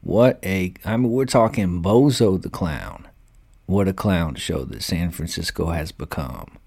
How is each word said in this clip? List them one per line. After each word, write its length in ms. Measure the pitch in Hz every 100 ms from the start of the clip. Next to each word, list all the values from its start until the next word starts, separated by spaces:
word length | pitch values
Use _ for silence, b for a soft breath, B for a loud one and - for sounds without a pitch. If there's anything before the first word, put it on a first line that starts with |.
What 360 | 80 92 123 -
a, 300 | - 95 92 -
I 120 | - 113
mean, 140 | 123
we're 140 | 120
talking 580 | 135 131 113 - 95 87
Bozo 580 | 87 113 143 123 110 92
the 100 | -
Clown. 580 | - 170 147 - - - _ _ _ _ _ -
What 220 | 95 95
a 40 |
clown 420 | 92 107 90 82
show 300 | 65 - 78
that 180 | 65 -
San 280 | - 85 85
Francisco 600 | 82 80 - 82 - 85
has 220 | 82 78
become. 680 | - - - 123 123 - -